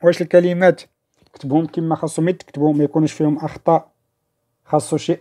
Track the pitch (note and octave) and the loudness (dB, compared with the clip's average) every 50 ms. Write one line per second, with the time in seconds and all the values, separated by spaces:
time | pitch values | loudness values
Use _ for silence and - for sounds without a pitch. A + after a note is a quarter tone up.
0 | - E3+ F3 - F3+ D#3+ - F3+ F3 F3+ F3 F3 F#3 F3+ E3+ - - _ _ _ | 0 0 2 0 0 2 2 2 4 2 0 2 2 2 2 0 -4 _ _ _
1 | _ _ _ _ _ _ _ - - C3+ C3+ D#3 E3 D#3 - - E3 D#3+ E3 - | _ _ _ _ _ _ _ -14 -6 -2 -2 -2 -2 -2 -4 -6 -4 -4 -4 -4
2 | - D#3+ - - D#3+ F3 F3 E3 - _ - C#3+ D3 D#3 D3+ D3 D3 C#3+ - D#3+ | -6 -6 -4 -2 -2 -2 -2 -4 -8 _ -6 -2 0 0 2 2 0 0 0 0
3 | D#3 D3 - - D#3 D3+ D3+ D3+ D#3 D3+ - - - - E3 D#3 - _ _ _ | 0 -2 -2 -2 -2 -2 -2 -2 -6 -10 -12 -6 0 0 0 0 0 _ _ _
4 | _ _ _ _ _ _ _ _ _ _ _ _ _ - - D3+ - - E3 D3+ | _ _ _ _ _ _ _ _ _ _ _ _ _ -2 -2 -2 -2 -2 -6 -4
5 | - - E3+ E3+ | -2 -4 -6 -4